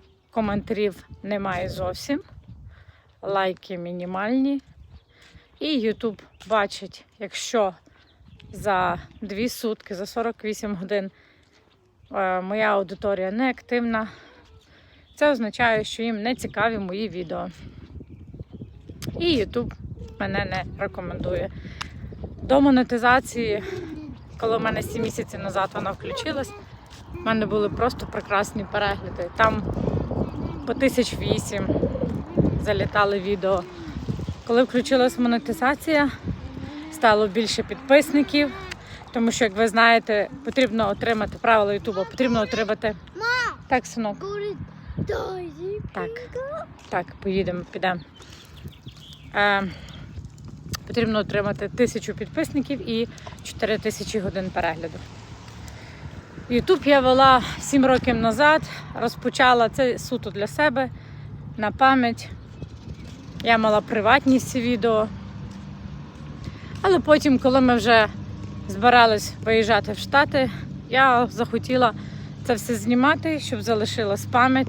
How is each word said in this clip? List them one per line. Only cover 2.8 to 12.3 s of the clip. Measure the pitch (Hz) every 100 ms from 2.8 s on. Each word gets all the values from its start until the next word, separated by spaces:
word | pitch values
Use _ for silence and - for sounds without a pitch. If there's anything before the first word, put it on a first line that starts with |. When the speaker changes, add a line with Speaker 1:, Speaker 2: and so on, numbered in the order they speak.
| - _ _ _
Speaker 1:
лайки | 196 196 190 175 - 180
мінімальні. | 175 175 180 185 214 262 269 277 - - - - _ _ - - _ -
І | 302 277 220
YouTube | 202 233 196 - _ -
бачить, | 220 202 - 185 - _ -
якщо | 202 - - 233 196 170 _ _ _ _ _ - -
за | 202 208 185 180 175 - -
дві | 196 202 240
сутки, | - 226 214 -
за | 185 202
сорок | 233 226 -
вісім | 214 208 208
годин, | 190 190 202 190 - _ _ _ _ _ _ _ _ -
е, | 202 190